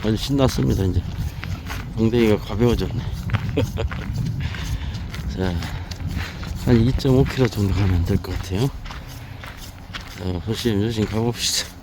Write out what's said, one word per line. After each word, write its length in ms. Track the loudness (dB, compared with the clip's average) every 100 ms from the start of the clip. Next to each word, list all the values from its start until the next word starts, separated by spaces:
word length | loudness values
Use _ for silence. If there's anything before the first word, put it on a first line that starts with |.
아주 120 | 2 2
신났습니다. 680 | 2 4 4 4 2 4
이제 180 | 4 2 0 -4 -4 -4 -6 -6 -6 -6 -6 2
엉덩이가 400 | 4 6 6 4
가벼워졌네. 640 | 2 2 4 4 2 -2 -4 -4 -2 -2 0 0
<laughs> 1800 | 0 0 -2 -2 -4 -2 -2 -2 -4 -4 -4 -4 -4 -6 -6 -6 -6 -2
자, 180 | 0 0 -2 -6 -8 -8 -4 -4 -4 -8 -8 -4 4
한 140 | 6
이점오 440 | 6 2 4 4 4
킬로 220 | 2 0
정도 260 | 2 0
가면 320 | 2 4 2 2
될 120 | 0
것 200 | 0 -6
같아요. 320 | -4 0 0 -2 -10 -12 -12 -12 -12 -12 -12 -12 -14 -14 -12 -12 -12 -6
자, 220 | -4 -4 -2
조심조심 600 | 0 2 2 2 2 0
가봅시다. 640 | 2 0 0 0 0 -4 -8